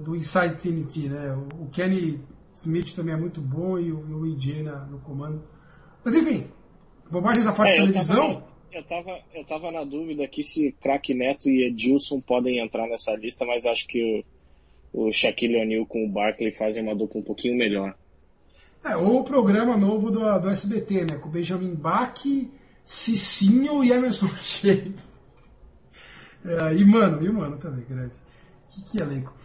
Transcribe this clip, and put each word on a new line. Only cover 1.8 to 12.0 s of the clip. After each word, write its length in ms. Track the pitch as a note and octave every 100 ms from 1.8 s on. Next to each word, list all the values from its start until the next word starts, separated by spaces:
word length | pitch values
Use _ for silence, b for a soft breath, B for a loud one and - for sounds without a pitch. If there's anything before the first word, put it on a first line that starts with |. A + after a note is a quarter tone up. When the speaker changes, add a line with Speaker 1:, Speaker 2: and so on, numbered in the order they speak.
| F#3 F#3+ E3 C#3 - - -
Speaker 1:
Smith 400 | - D#3+ E3+ E3
também 220 | - D#3+ D#3+
é 20 |
muito 240 | F3 D#3+
bom 380 | C3 D3 F#3 F3+
e 120 | E3+
o, 140 | D#3 D3+
e 60 |
o 140 | D#3 D#3+
E 80 | C#3
J 260 | C3+ D#3
na, 240 | D3+ C#3+ C#3
no 140 | C#3+
comando. 420 | D3+ C#3 D3+ D#3 - b b b b b B3
Mas 80 |
enfim, 340 | D4+ D#4 F#3 - - - - - - -
bobagens 380 | F3 G3+ A#3 G#3+
à 60 |
parte 180 | G3+ G#3
Speaker 2:
É, 60 | F#3+
Speaker 1:
da 40 |
Speaker 2:
eu 60 | G3
Speaker 1:
televisão. 280 | F#3+ D#3 A3 D4+ -
Speaker 2:
tava, 160 | - - -
eu 100 | F3
tava, 360 | - E3+ F3 F3+ -
eu 120 | E3 C#3
tava 260 | D#3 E3+
na 120 | E3
dúvida 400 | C#3+ C#3+ E3 D3+
aqui 200 | C#3 -
se 280 | C#3+ D#3+ C#3+ -
Craque 320 | C3+ C#3 -
Neto 360 | B2+ B2+ C#3 C#3
e 160 | C3 B2
Edilson 560 | A#2 A#2+ C#3